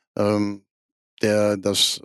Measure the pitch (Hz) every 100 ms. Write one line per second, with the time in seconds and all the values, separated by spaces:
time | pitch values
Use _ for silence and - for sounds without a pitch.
0 | _ - 104 104 101 101 _ _ _ _
1 | _ _ 107 107 104 101 101 98 - -